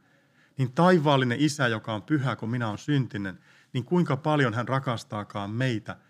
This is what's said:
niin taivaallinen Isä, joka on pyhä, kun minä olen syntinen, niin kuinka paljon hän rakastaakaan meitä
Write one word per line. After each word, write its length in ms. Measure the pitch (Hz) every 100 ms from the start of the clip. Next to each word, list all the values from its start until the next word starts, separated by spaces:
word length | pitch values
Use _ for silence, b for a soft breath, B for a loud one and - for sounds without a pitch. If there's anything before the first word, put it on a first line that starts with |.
| b b b b b -
niin 140 | 131
taivaallinen 680 | - 180 185 147 139 123 117
Isä, 280 | 151 147 123
joka 260 | 110 117
on 80 | 107
pyhä, 340 | - 151 127 107
kun 140 | 113
minä 180 | 123 113
olen 100 | 104
syntinen, 640 | - 143 120 107 98 87 b b b
niin 120 | 131 117
kuinka 320 | 175 165 135
paljon 360 | 156 151 123
hän 140 | 110 113
rakastaakaan 840 | 135 135 113 - 107 101 104 101
meitä 480 | 113 131 110 - 92